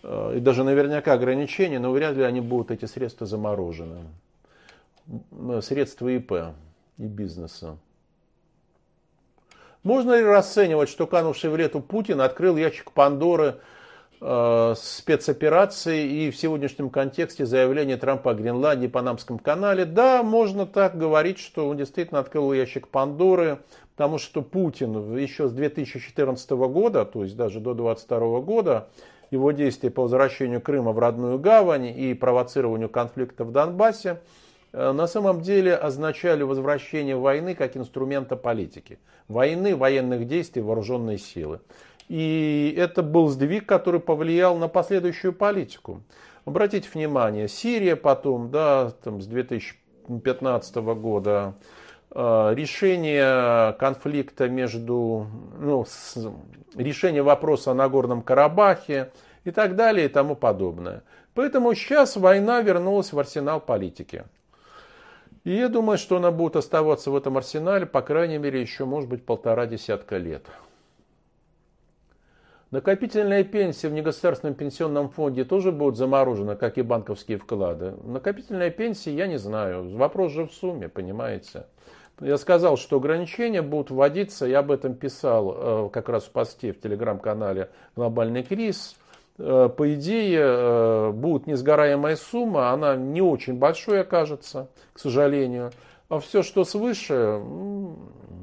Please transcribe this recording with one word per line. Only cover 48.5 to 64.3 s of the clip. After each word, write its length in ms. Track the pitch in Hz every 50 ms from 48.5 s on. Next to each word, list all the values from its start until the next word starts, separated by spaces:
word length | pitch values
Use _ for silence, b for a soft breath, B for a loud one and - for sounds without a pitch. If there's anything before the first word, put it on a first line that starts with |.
да, 420 | 131 151 156 151 143 135 127 117 117 _
там 200 | - 120 107 101
с 40 | 92
две 180 | 104 113 123 123
тысячи 320 | 123 123 110 - - - _ _ _ _ _ _ - 120 113
пятнадцатого 720 | - 131 127 127 135 131 123 117 - - - 120 110 110 117
года, 600 | 113 107 113 107 101 95 104 104 101 101 98 98 B B B B B B B B B B _
э, 420 | - - 123 117 113 110 107 107 113
решение 1160 | 131 151 139 - - 202 196 185 175 165 156 147 143 139 131 131 127 123 120 117 117 113 110 107
конфликта 760 | - 135 135 135 135 - 147 147 143 131 - _ - 135 123
между, 800 | 127 131 127 117 107 117 117 117 120 120 117 113 113 110 104 107 107 113 - - - -
ну, 280 | 151 143 143 131 110 -
с-, 420 | - - - - - 120 110 110 98 - - - - - - _ -
решение 480 | - 123 143 143 - - 185 160 143
вопроса 480 | 139 143 143 139 - 156 151 147 - 139
о 40 | 131
Нагорном 480 | 127 135 135 131 135 123 120 123 117
Карабахе 880 | 113 - 131 135 143 151 160 190 208 202 180 - - - 147 135 131 - b b b b b b b
и 60 | 180
так 240 | 170 214 214 196 185
далее 300 | 190 226 226 214 190 156
и 20 | 139
тому 260 | 143 147 139 147 147
подобное. 720 | - - 120 101 95 95 90 85 85 87 87 98 - b b b b b b _
Поэтому 380 | - 262 285 - 269 240 240 220
сейчас 420 | - - - 277 302 277 - -
война 440 | 208 185 185 196 196 202 220 240 240
вернулась 520 | 233 208 185 175 175 190 202 202 185 -
в 60 | 156 143
арсенал 420 | 139 139 - 156 139 143 156 156
политики. 640 | - - 123 101 98 90 - - - - - 85 - -